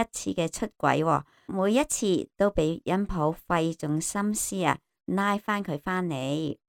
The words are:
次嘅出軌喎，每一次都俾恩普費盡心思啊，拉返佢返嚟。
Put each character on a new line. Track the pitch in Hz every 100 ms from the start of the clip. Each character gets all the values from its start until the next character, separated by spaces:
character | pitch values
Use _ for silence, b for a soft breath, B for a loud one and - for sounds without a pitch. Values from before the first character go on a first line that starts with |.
| 233
次 | - 196
嘅 | 185 165
出 | - 214 -
軌 | 147 135
喎， | 160 143 b b -
每 | 196 196
一 | 233
次 | 302 - 208 170 - -
都 | 202
俾 | 202 156 165
恩 | - 185
普 | 202 180 151 165 -
費 | 170 165 160
盡 | 151 156
心 | - 202 208
思 | 214 - 190
啊， | 160 - _ _ -
拉 | 190 202 202
返 | - 208
佢 | 190 147
返 | - 185 180
嚟。 | 139 131 151 156 -